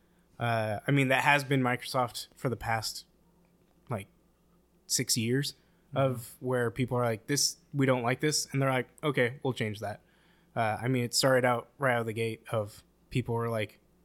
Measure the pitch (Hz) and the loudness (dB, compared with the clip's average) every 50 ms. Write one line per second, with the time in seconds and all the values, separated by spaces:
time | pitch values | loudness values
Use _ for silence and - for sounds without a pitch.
0 | _ _ _ _ _ _ _ - 117 117 117 113 110 110 104 - - - 143 139 | _ _ _ _ _ _ _ -6 -4 -2 0 0 -2 -2 -4 -4 0 2 2 4
1 | 139 127 131 127 120 147 143 147 139 127 143 135 127 123 123 120 - - - 131 | 4 4 2 4 4 4 4 4 2 2 0 2 2 2 0 -2 -4 -4 -2 -2
2 | 127 113 - - - - _ - - 135 113 110 - 113 113 110 110 - - - | -2 -2 -4 -10 -14 -14 _ -6 -4 -4 -4 -4 -2 -2 -2 -2 -2 -6 -8 -10
3 | - _ _ _ _ _ _ _ _ _ _ _ _ _ _ _ _ - 123 101 | -14 _ _ _ _ _ _ _ _ _ _ _ _ _ _ _ _ -8 -6 -6
4 | 98 - _ _ _ _ _ _ _ _ _ _ _ _ _ _ _ - - - | -8 -10 _ _ _ _ _ _ _ _ _ _ _ _ _ _ _ -4 -4 -2
5 | 127 - - 120 110 117 123 135 143 - - _ _ _ _ _ _ _ - 135 | 0 0 0 0 0 2 0 0 0 -2 -8 _ _ _ _ _ _ _ -2 0
6 | 139 135 127 117 120 - - - 131 127 127 123 120 117 110 - 127 113 127 123 | 0 0 0 -4 -8 -12 -14 -8 -4 -2 0 0 0 0 0 -2 -2 -2 0 0
7 | 123 117 113 104 - - 143 139 - - - - _ _ - 139 135 131 127 127 | 0 0 0 -2 -4 -2 0 0 0 0 -2 -6 _ _ -2 2 4 4 4 2
8 | 117 120 135 - - 151 147 - - - - 135 135 135 131 127 120 - _ _ | 2 0 0 0 0 0 0 -2 -2 -2 -2 0 0 2 0 0 -2 -4 _ _
9 | - 151 135 143 123 117 131 - - 135 120 - 123 107 107 104 107 101 104 - | -4 0 2 2 2 2 0 -2 -4 -4 -2 -2 -4 -4 -6 -6 -8 -10 -10 -12
10 | _ _ _ _ _ _ _ _ _ _ - 120 117 107 107 - 110 123 131 123 | _ _ _ _ _ _ _ _ _ _ -4 0 0 0 0 0 0 0 0 0
11 | 120 117 - - - 135 131 127 123 123 120 117 - - _ - 143 131 123 120 | 0 0 0 2 4 4 4 6 4 4 2 0 -2 -8 _ -2 0 0 2 0
12 | 113 113 107 110 113 113 110 - - - - 113 104 101 - - - _ _ _ | 0 -2 -4 -4 -4 -4 -4 -8 -8 -4 -2 -2 -2 -4 -6 -16 -20 _ _ _
13 | _ _ - 127 113 - 117 117 117 117 117 110 107 101 - _ _ _ _ _ | _ _ -2 -2 -2 -2 -2 -2 -2 -2 -2 -2 -4 -6 -8 _ _ _ _ _